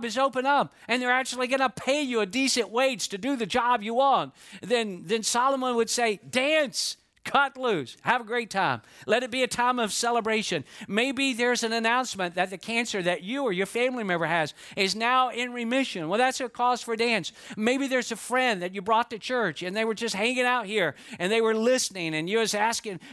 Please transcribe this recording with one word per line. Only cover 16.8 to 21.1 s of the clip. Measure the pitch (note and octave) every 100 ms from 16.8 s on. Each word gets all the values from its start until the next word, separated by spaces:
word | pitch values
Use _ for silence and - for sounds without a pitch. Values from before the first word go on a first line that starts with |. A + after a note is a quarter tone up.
for | - A3
dance. | A#3 A3 D3+ - - -
Maybe | A3 C4 C4+
there's | C4 A3+
a | A3+
friend | - B3+ B3+ F#3+
that | F3+
you | G3
brought | F#3+ A3+ A#3+
to | G#3+
church, | - B3+ G3 D3+
and | F3+ G#3
they |
were | A3+
just | G#3 A3+ F#3
hanging | A#3 B3+ B3
out | B3 G3
here, | G#3+ D#3+ - -